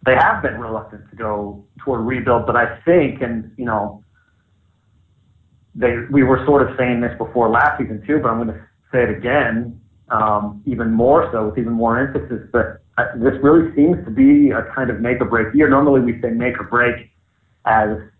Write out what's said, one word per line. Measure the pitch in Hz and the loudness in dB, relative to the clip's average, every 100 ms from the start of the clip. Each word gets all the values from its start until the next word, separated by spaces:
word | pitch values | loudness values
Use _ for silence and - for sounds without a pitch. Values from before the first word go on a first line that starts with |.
| - | 2
They | 131 | 2
have | 175 220 | 2 0
been | 139 110 | -4 -8
reluctant | 117 110 - 104 - | -8 -10 -10 -20 -20
to | - | -10
go | 110 104 101 101 - - | -6 -4 -6 -12 -20 -14
toward | - 123 113 | -6 -4 -2
rebuild, | 127 117 120 - | -4 0 0 2
but | 120 | 0
I | 117 - - | 0 -4 2
think, | 175 139 110 | 2 2 -2
and, | 120 117 110 - | -6 -6 -10 -10
you | 123 | -4
know, | 110 104 - _ _ _ _ _ _ _ _ _ _ _ _ _ _ _ _ _ - | -4 -4 -10 _ _ _ _ _ _ _ _ _ _ _ _ _ _ _ _ _ -4
they, | 123 120 123 | -2 -2 0
we | 139 | 2
were | 131 135 131 | 4 2 2
sort | 143 131 | 2 2
of | - | -2
saying | 123 117 | -2 0
this | 120 - | -2 -6
before | 113 123 113 | -6 0 2
last | 117 143 - | 2 0 0
season | 127 107 - | -6 -8 -2
too, | 151 | -2
but | 123 | 0
I'm | 113 | -2
gonna | 117 104 - _ _ | -4 -8 -16 _ _
say | 131 | -2
it | 117 | -2
again, | 101 120 143 123 113 120 117 _ _ _ | -2 -2 0 0 -4 -6 -12 _ _ _
um, | 113 107 104 104 101 - | -2 0 0 -2 -8 -8
even | 120 113 | -4 -2
more | 113 120 151 - | 2 4 4 2
so, | 113 107 | -2 -4
with | 104 | -4
even | 117 | -4
more | 117 117 117 | -2 0 0
emphasis, | 135 139 - 123 - | -2 -4 -8 -10 -4
but, | 120 107 - _ - | -4 -4 -8 _ -6
uh, | 120 123 | -6 0
this | 120 135 | -2 2
really | 139 165 160 - | 4 4 2 2
seems | 151 180 - | 2 2 -4
to | |
be | 107 135 147 143 | 2 6 6 6
a | 110 113 | 2 -4
kind | - 127 | -6 -4
of | 104 | -2
make | 117 123 | -2 -2
or | 120 | 0
break | 117 107 | -2 0
year. | 143 147 | 2 4
Normally | 135 147 135 | 4 4 4
we | 120 117 | 2 -2
say | 120 | -4
make | 117 123 120 | -2 -4 -4
or | |
break | 104 120 120 - - _ _ _ _ _ - | -4 0 0 -2 -10 _ _ _ _ _ 0
as | 110 107 107 - _ | 2 2 -4 -10 _